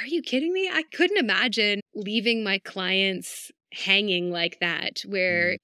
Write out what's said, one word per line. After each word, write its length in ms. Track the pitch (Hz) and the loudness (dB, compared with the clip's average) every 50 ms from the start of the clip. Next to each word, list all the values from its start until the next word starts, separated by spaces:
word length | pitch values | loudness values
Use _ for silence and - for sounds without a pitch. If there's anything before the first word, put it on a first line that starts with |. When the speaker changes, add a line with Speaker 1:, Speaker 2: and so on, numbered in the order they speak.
Speaker 1:
"Are 60 | - | -6
you 160 | 262 320 339 247 | -4 -4 -4 -2
kidding 300 | - 247 262 302 339 370 | 0 0 0 0 0 0
me?" 160 | 381 381 370 - | 0 0 0 0
I 100 | 320 320 - - | -2 -4 -2 0
couldn't 260 | - 349 359 415 403 | 2 2 4 4 4
imagine 600 | 269 214 190 196 233 254 202 226 214 208 208 202 - _ - | 2 2 2 2 2 2 2 2 2 2 2 0 -4 _ -10
leaving 500 | 214 202 202 214 226 202 240 233 226 214 | -8 -6 -2 -2 0 2 2 2 2 0
my 140 | 190 196 196 | 0 -2 -2
clients 920 | - - - 196 185 180 190 190 196 196 190 185 185 - - - - - - _ _ _ - | -4 -6 -6 -4 -2 0 2 2 2 2 0 -2 -6 -10 -14 -14 -16 -18 -20 _ _ _ -12
hanging 580 | - - 190 190 202 208 202 185 175 175 175 | -6 0 2 2 4 4 2 2 0 0 0
like 280 | 175 170 170 175 - - | 0 0 -2 -2 -2 -2
that, 400 | - 170 165 - - - - - - | -2 -2 -2 -2 -4 -6 -6 -8 -8
where 460 | 196 196 190 185 180 175 175 175 175 - | -4 -2 0 0 2 2 2 2 2 0
Speaker 2:
Mm. 20 | - | -2